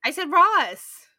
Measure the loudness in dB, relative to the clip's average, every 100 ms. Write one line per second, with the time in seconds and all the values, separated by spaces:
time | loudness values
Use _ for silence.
0 | -6 -6 -2 4 4 4 -2 -6 -16 -20
1 | _